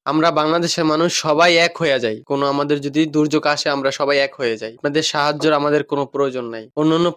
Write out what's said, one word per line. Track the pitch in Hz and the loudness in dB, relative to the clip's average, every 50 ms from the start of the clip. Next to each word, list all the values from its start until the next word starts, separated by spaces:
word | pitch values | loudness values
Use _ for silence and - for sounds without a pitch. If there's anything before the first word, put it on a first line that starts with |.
| - | -4
আমরা | 135 143 156 160 170 | -2 0 2 2 2
বাংলাদেশের | 151 151 151 156 160 170 170 165 - - 165 | 2 2 2 2 0 0 0 -2 -2 -2 0
মানুষ | 156 151 151 170 175 - - | 0 2 2 0 0 0 -2
সবাই | - 156 151 151 170 175 170 | -2 0 2 4 4 4 4
এক | 165 170 170 170 | 4 2 2 0
হয়ে | - 165 151 135 127 | -2 0 0 0 0
যাই, | 120 113 107 110 - | 0 -2 -4 -6 -6
কোনো | - 143 139 143 | -4 -2 0 0
আমাদের | 139 139 143 143 143 147 143 | 0 0 0 0 0 0 -2
যদি | 139 143 135 151 160 | -2 -2 0 0 0
দুর্যোগ | 156 147 156 151 151 151 151 - | 2 2 0 2 2 2 0 2
আসে | 147 147 143 - 151 | 0 0 0 0 -2
আমরা | 143 139 135 135 | -2 0 0 -2
সবাই | 135 - 147 139 143 | -2 -2 0 0 2
এক | 139 139 139 - | 2 0 0 -2
হয়ে | - 135 117 113 | -4 -4 -4 -4
যাই। | 107 110 113 113 | -4 -8 -10 -8
আপনাদের | - - 147 143 156 147 | -6 -6 -2 -2 -2 -2
সাহায্যের | - - 151 143 151 147 147 143 156 151 | -2 0 0 0 0 0 0 0 2 2
আমাদের | 143 143 147 147 151 143 | 2 2 2 0 0 0
কোনো | - 151 143 139 | -2 -2 -4 -4
প্রয়োজন | 131 - 139 139 135 127 127 120 | -2 -2 -2 -2 -2 -2 -4 -8
নাই। | 117 113 113 110 - _ | -8 -10 -12 -14 -8 _
অন্যান্য | 151 151 156 160 165 175 175 160 | -2 0 2 2 2 0 0 0